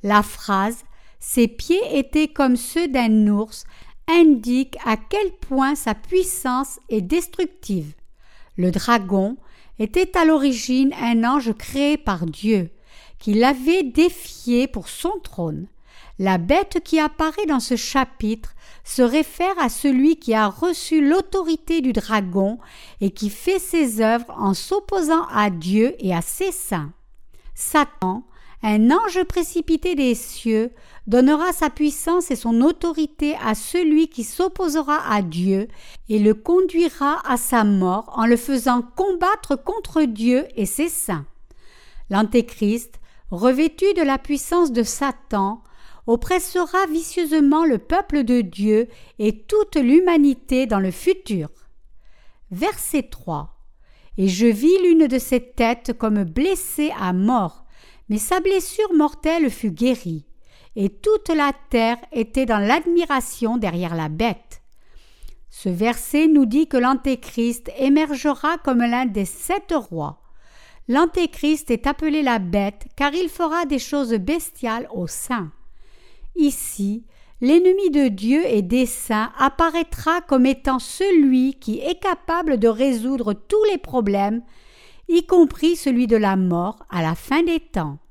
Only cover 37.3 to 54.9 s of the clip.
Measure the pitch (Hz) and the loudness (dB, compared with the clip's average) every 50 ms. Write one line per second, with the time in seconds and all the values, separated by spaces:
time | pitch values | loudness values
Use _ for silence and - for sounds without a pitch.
37.3 | 254 240 - - - 233 214 208 202 190 185 180 180 202 220 - - 247 220 233 | -2 -2 0 0 2 2 4 4 2 2 2 0 0 -2 -4 -6 -4 -2 4 4
38.3 | 240 233 240 - 277 254 233 269 240 240 240 - - - - 403 370 339 349 359 | 4 2 2 -2 -2 0 2 2 2 2 0 -4 -4 -2 0 0 0 0 2 0
39.3 | 415 427 - - 285 269 - - 381 453 - - - 320 311 254 220 208 226 240 | 0 0 -2 -4 -4 -4 -2 -6 -6 -6 -8 -4 0 0 0 0 0 0 2 2
40.3 | 247 254 320 - - - 202 196 - - 302 339 - - - - 185 151 139 - | 2 2 0 -2 -4 -4 -4 -4 -2 -2 -4 -2 -2 -6 -6 -4 -6 -6 -8 -12
41.3 | - - - - - - - - - - - - - - - - 196 196 214 208 | -16 -20 -20 -20 -20 -20 -20 -20 -20 -20 -20 -18 -16 -16 -10 -2 0 0 0 4
42.3 | 226 247 233 - - - 220 202 214 233 233 - - - - - - - - - | 2 2 2 2 -4 -2 0 0 0 -2 -4 -10 -16 -18 -18 -18 -20 -20 -12 -10
43.3 | 196 175 202 247 254 262 311 320 311 - 370 392 392 349 320 277 269 269 - - | -8 0 2 2 4 4 2 0 0 0 0 2 2 2 2 0 0 -2 -2 -4
44.3 | 294 277 - - 339 349 349 294 240 240 226 - - - 285 277 254 - - - | -6 -4 -4 -2 2 2 2 2 2 0 -2 -2 -2 -4 -4 -4 -4 -6 -10 -6
45.3 | - 202 196 196 214 233 - - - - - - - - - - 226 233 - - | -2 -2 0 -2 -2 -6 -12 -20 -20 -20 -20 -20 -20 -14 0 0 0 0 2 0
46.3 | 359 370 339 - - 359 349 339 - 370 392 339 311 330 320 - - 359 349 302 | 0 0 -2 -2 -2 -2 -2 0 0 0 0 0 -2 -4 -4 -4 -4 -4 -2 0
47.3 | 302 320 285 277 302 311 330 320 254 202 - - 320 370 392 - 302 294 262 214 | 2 4 4 4 4 4 4 2 2 0 0 0 -2 -2 0 0 0 -2 2 2
48.3 | 247 247 226 180 170 - 202 214 214 214 240 226 - - - - _ - 214 214 | 2 2 0 -2 -4 -2 0 2 2 2 2 0 -6 -20 -20 -20 _ -2 0 0
49.3 | 220 214 - - 415 427 427 415 - 311 269 240 277 330 370 359 339 320 285 285 | 0 -2 -4 0 2 2 2 2 0 2 4 6 6 6 6 6 4 6 4 4
50.3 | 262 - - - 262 254 262 226 220 196 190 190 - - - 349 403 392 - - | 2 0 -4 -2 0 0 0 2 0 0 0 -2 -4 -2 0 0 0 0 -2 -6
51.3 | 220 180 151 151 - - - - - - - - - - - - - - - - | -4 -4 -4 -6 -12 -20 -20 -20 -20 -20 -20 -20 -20 -20 -20 -20 -20 -20 -20 -20
52.3 | - _ - - 185 175 262 392 415 - - - - 294 - - - - - - | -20 _ -18 -14 -6 -2 -2 -2 -2 -4 -8 -2 -2 -2 -2 -4 -12 -14 -8 -8
53.3 | 160 147 147 - - - - - - _ - _ - _ _ - - - 185 190 | -8 -6 -8 -10 -16 -20 -20 -20 -20 _ -20 _ -20 _ _ -14 -4 0 0 0
54.3 | 180 180 226 233 226 208 254 320 370 392 359 359 | 2 4 4 4 4 4 4 4 4 4 4 4